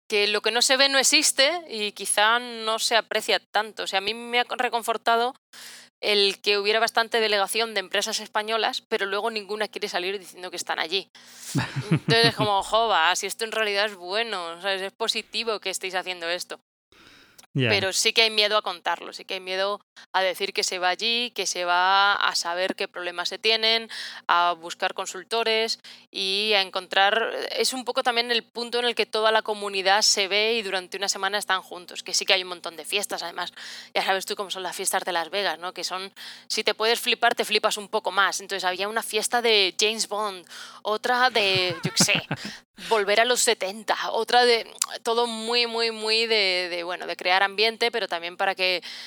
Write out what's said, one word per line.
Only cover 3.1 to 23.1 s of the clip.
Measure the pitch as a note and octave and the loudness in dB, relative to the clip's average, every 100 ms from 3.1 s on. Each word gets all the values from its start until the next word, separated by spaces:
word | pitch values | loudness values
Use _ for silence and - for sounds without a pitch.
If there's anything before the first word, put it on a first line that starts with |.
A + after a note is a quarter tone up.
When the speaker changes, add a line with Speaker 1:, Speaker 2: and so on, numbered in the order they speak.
| A3 - F#3+ - | -2 0 0 0
Speaker 1:
tanto. | G3+ G#3+ F#3+ | -2 -2 -6
O | F3 | -4
sea, | F#3+ | -2
a | |
mí | G3+ | -2
me | A3+ A#3+ A#3+ | -4 -2 -2
ha | A#3+ | -2
reconfortado | A#3 B3 A#3 G#3+ A3+ - A#3 A#3+ - _ - - - - _ | -2 -2 -2 -2 0 2 2 2 -4 _ -20 -20 -20 -20 _
el | - G#3 G3+ F#3+ | 0 4 4 2
que | - G3+ | 0 2
hubiera | G3+ A3 | 2 2
bastante | A3+ - A3+ A#3 | 2 2 2 2
delegación | A3 G#3 G3 A3 A3+ | 2 2 0 0 -2
de | G#3 | -2
empresas | F#3 G3 G#3 G#3+ | -2 -2 -2 -4
españolas, | G#3 A3 G#3+ A3+ G#3 - - | -4 -6 -2 0 0 -2 -4
pero | A3 G3 | -2 0
luego | G3 A3 | -2 -2
ninguna | A3 F#3+ G#3+ G#3 | -4 -6 -4 -4
quiere | G3 G3+ | -4 -4
salir | F#3+ F3+ G3 | -2 -4 -6
diciendo | E3+ E3+ F3+ | -10 -14 -12
que | E3+ | -8
están | - E3 | -6 -4
allí. | E3 F#3 E3+ - - - - D3 B2 C#3 | -2 -2 -4 -14 -20 -18 -6 -4 -4 -6
Entonces, | - D#3 - A3+ A#3 A3 | -2 -2 2 4 4 4
Speaker 2:
<laughs> | |
Speaker 1:
como, | G#3+ G3 | 2 2
"Jova, | F#3+ G#3+ A3+ F3+ E3 F3+ | 2 2 4 4 4 2
si | G3 | -4
esto | - A3 | -6 -6
en | |
realidad | A3 G#3+ G3+ G#3+ | -2 0 0 -2
es | G3 | -4
bueno, | F3 G3+ A#3 G3 E3+ E3+ | -6 -4 -2 -4 -8 -6
¿sabes? | G3 F#3+ | -4 -2
Es | G3 | -4
positivo | - A3+ A3+ - G#3+ A3+ G#3 | -4 -4 -2 -4 -4 -2 -4
que | G3 | -4
estéis | F3+ F#3 F#3 | -6 -4 -4
haciendo | F3+ F3+ E3 | -6 -6 -4
esto". | F3 - D#3+ _ _ _ - - - - - - | -4 -6 -14 _ _ _ -20 -20 -20 -20 -20 -8
Speaker 2:
Ya. | C#3 B2 | -2 2
Speaker 1:
Pero | G3+ F#3+ | 2 0
sí | F3+ A#3 | 0 2
que | A3+ | 4
hay | A3+ | 4
miedo | G#3+ G#3 G#3+ | 4 2 2
a | |
contarlo, | G#3 F3 F3+ E3+ - | 0 -4 -4 -4 -6
sí | - - | -14 -10
que | F#3+ | -10
hay | |
miedo | F#3 F#3 G3 G3+ _ - - | -6 -2 -2 -4 _ -20 -6
a | F#3 | 0
decir | F#3+ E3 G3 | 0 0 -4
que | G3+ | -2
se | G3 F#3 | -2 0
va | F3+ | -2
allí, | F3+ A3 A#3 A#3+ | 0 0 0 -2
que | - F3+ | -4 -4
se | F3+ F3 | -2 0
va | F3 F#3 G3 G3+ | 2 4 4 4
a | G3+ - - | 4 0 0
saber | E3+ F3 F#3+ G3 | -2 -2 -2 -2
qué | G3 | -8
problemas | - F3 | -6 -8